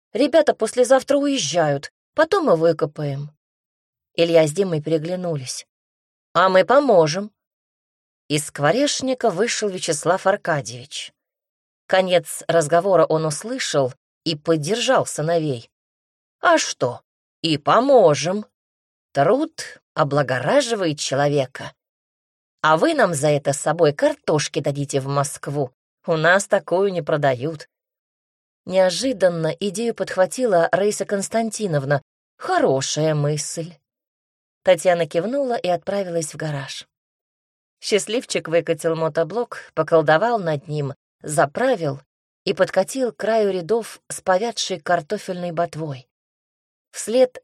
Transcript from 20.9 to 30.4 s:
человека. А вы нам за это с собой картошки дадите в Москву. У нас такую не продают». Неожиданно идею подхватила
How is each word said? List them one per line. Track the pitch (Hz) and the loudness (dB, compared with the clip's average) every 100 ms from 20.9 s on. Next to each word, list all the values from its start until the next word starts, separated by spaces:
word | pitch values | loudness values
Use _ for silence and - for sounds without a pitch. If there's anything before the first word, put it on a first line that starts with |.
| 147 | -4
человека. | - 135 143 143 131 - - - _ _ _ _ _ _ _ _ | -4 -2 0 0 -2 -8 -16 -16 _ _ _ _ _ _ _ _
А | 156 160 | 2 4
вы | 294 | 2
нам | 311 202 | 2 0
за | 156 151 | 2 0
это | 147 143 | 0 0
с | 139 | -2
собой | - 156 156 | -2 2 2
картошки | 147 294 302 - 175 - 160 | 2 0 0 -2 -2 -2 -4
дадите | 151 143 143 139 | -4 -4 -4 -4
в | 135 | -2
Москву. | 139 139 - - 143 131 _ _ _ | -2 -2 -6 -8 -6 -6 _ _ _
У | - 165 | -4 0
нас | 160 190 - | 4 2 2
такую | 196 - 175 202 | -2 0 0 0
не | 180 | -2
продают». | 147 156 143 127 139 156 - _ _ _ _ _ _ _ _ _ | -2 0 0 0 -4 -8 -16 _ _ _ _ _ _ _ _ _
Неожиданно | - 185 185 170 254 214 185 170 160 | -2 2 2 2 -4 2 0 2 -4
идею | - 202 185 233 | -2 -6 -4 -4
подхватила | 220 190 - 185 - | -4 -6 0 0 0